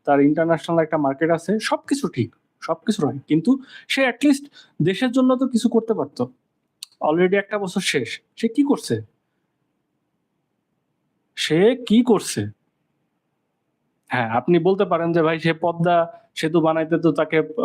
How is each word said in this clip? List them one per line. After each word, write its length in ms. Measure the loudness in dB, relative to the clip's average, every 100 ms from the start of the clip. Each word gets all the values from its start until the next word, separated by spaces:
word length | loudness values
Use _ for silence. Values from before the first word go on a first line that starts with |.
তার 180 | 0 4
ইন্টারন্যাশনাল 580 | 4 2 0 0 0 0
একটা 180 | 0 0
মার্কেট 340 | -2 0 0
আছে, 280 | 0 -2 -4
সবকিছু 480 | -2 -4 -2 -4 -4
ঠিক, 280 | -4 -6 _ _ _
সবকিছু 460 | -6 -6 -4 -2 -2
রাইট, 140 | -4 -2
কিন্তু 320 | 0 2 0 -2 -18 -6
সে 220 | -2 -2
at 160 | 0 0
least 200 | 0 -4 -20 -12 -2
দেশের 300 | -2 0 0
জন্য 240 | 2 2 2
তো 120 | 0
কিছু 220 | 0 2
করতে 240 | 0 0
পারত। 280 | -4 -4 -6 -8 _ _ _ _ -20 -20 -6
Already 360 | 0 2 2 2
একটা 220 | -2 -6
বছর 220 | -4 -4
শেষ, 400 | -2 -2 -4 -10 _ -6
সে 120 | -4
কি 160 | 0
করছে? 380 | 0 0 -2 -6 -6 _ _ _ _ _ _ _ _ _ _ _ _ _ _ _ _ _ _ _ _ _ _ -8
সে 400 | -2 2 2 0 2
কি 160 | 2
করছে? 440 | 4 2 0 -6 -6 -10 _ _ _ _ _ _ _ _ _ _ _ _ _ _ -6
হ্যাঁ, 220 | -4 -2
আপনি 300 | -2 2 2
বলতে 260 | 2 0 0
পারেন 260 | 0 0
যে, 100 | 2
"ভাই, 180 | 2 0
সে 140 | -2
পদ্মা 540 | -2 -2 0 2 2 0 -6 _ -6
সেতু 260 | 0 2
বানাইতে 360 | 2 0 0 0
তো 140 | 0
তাকে, 320 | 0 0 0 -2 -2